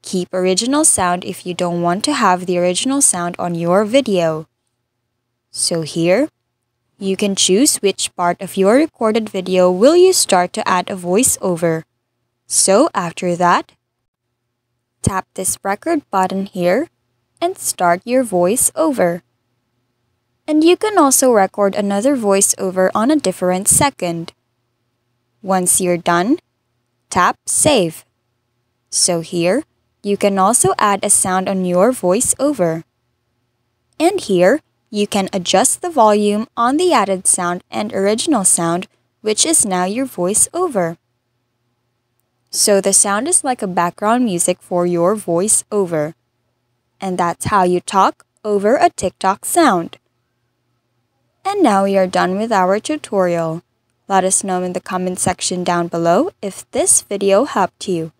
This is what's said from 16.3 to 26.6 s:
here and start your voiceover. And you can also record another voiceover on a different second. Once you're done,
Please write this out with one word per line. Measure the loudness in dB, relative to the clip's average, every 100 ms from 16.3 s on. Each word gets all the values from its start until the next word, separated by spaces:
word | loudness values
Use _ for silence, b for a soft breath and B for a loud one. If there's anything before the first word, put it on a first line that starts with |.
| -2 -6
here | -2 0 0 -2 _ _ _ _ _
and | -6 -4
start | -8 -2 0 0
your | 0 -2
voiceover. | 0 0 0 0 -2 0 -2 0 -2 -2 _ _ _ _ _ _ _ _ _ _ _ _
And | 0 4
you | 4 4
can | 2 2
also | 4 4 4
record | 4 2 0 0 0
another | -2 0 0 0
voiceover | 2 2 0 -2 -4 -4 -4 -2
on | 0
a | 0
different | 0 -2 -2 -2 0
second. | 0 0 -2 -6 -6 -10 _ _ _ _ _ _ _ _ _ _ _
Once | -2 0 0 0
you're | 0 -2
done, | 0 0 0 -2 _ _